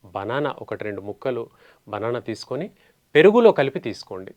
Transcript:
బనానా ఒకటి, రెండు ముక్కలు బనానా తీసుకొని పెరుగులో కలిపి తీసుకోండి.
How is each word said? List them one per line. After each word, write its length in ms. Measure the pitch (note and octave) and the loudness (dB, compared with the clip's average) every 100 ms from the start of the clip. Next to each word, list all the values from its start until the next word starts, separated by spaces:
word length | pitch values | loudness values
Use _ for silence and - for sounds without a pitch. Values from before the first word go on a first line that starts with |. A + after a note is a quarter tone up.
| F2+ | -10
బనానా 360 | F#2+ G2 C3+ D3 - | -8 -6 -4 -4 -8
ఒకటి, 180 | G#2+ G2+ G#2 | -12 -10 -8
రెండు 140 | G2 G2+ | -8 -12
ముక్కలు 340 | G2+ C3+ A#2+ - _ _ _ - | -8 -6 -6 -10 _ _ _ -12
బనానా 260 | G#2 A2 A#2+ - | -6 -4 -6 -8
తీసుకొని 380 | G#2+ - C3 F#3+ _ _ _ _ | -10 -8 -8 -10 _ _ _ _
పెరుగులో 340 | D3 F3+ A3+ A3+ D#3 | 6 6 8 6 4
కలిపి 220 | C3+ F3 A#2 | -2 -4 -8
తీసుకోండి. 440 | F#2+ - F#2+ F#2+ | -10 -14 -16 -16